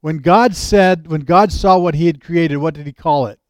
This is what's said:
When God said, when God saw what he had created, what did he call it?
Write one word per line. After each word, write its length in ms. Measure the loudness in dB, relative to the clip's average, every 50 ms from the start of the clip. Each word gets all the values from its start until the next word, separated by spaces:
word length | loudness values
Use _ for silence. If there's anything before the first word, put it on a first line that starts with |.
| _
When 120 | -8 -8 -4
God 360 | 0 2 4 4 4 2 0
said, 540 | -4 -6 0 2 2 4 2 2 -2 -4 -8
when 140 | -8 -8 -4
God 280 | 0 2 2 2 2
saw 280 | -2 -2 0 2 2 2
what 180 | 2 0 -2
he 100 | 0 0
had 160 | -2 -2 -2 _
created, 360 | -6 -2 -2 -2 -2 -2 -4
what 160 | -4 -6 -6
did 120 | -8 -14
he 60 | -16 -16
call 340 | _ -4 -2 -2 -2 -2
it? 140 | -4 -8 _ _ _